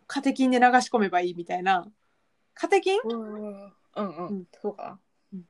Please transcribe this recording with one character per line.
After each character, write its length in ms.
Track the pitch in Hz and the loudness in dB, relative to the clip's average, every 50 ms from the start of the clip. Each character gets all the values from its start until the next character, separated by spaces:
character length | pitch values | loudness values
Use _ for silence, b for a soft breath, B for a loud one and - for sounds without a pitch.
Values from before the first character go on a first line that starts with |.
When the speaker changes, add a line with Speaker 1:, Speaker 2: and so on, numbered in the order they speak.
| - - | -16 -10
Speaker 1:
カ 120 | - 277 | -8 -2
テ 140 | 269 277 269 | 0 0 2
キ 120 | 262 262 | 2 2
ン 40 | 254 | 4
で 80 | 254 247 | 6 6
流 60 | 247 247 254 247 | 6 8 6 6
し 100 | - - | 4 2
込 80 | - 226 | 2 2
め 100 | 202 185 | 2 2
ば 120 | 180 180 | 2 0
い 100 | 175 180 | 0 0
い 40 | 170 | -4
み 100 | 175 170 | -6 -6
た 100 | - 180 | -6 -6
い 80 | 180 | -2
な。 260 | 180 190 190 175 170 208 - _ _ _ _ _ _ _ _ _ _ _ _ | 0 0 0 0 -2 -6 -16 _ _ _ _ _ _ _ _ _ _ _ _
カ 140 | - - 330 | -8 0 2
テ 120 | 392 381 | 2 2
キ 160 | 370 381 381 | 2 2 0
ン？ 40 | 440 - | 0 -2
Speaker 2:
う 40 | 220 | -4
ん 20 | |
う 40 | 466 | -6
ん 200 | 453 220 214 214 | -6 -8 -10 -12
う 160 | 214 214 208 | -10 -12 -12
ん。 220 | 202 196 202 202 _ _ _ _ _ | -12 -14 -18 -20 _ _ _ _ _
う 80 | 226 | -8
ん 140 | 208 190 147 | -8 -6 -8
う 60 | 160 | -10
ん。 40 | 180 | -8
Speaker 1:
う 60 | 175 | -8
ん。 160 | 208 190 175 - - _ | -8 -8 -10 -14 -18 _
Speaker 2:
そ 100 | - 208 | -8 -8
う 60 | - | -8
か。 220 | - - - 196 - _ _ _ _ _ _ | -8 -12 -14 -14 -16 _ _ _ _ _ _
Speaker 1:
う 40 | 202 | -18
ん。 100 | 185 175 | -18 -18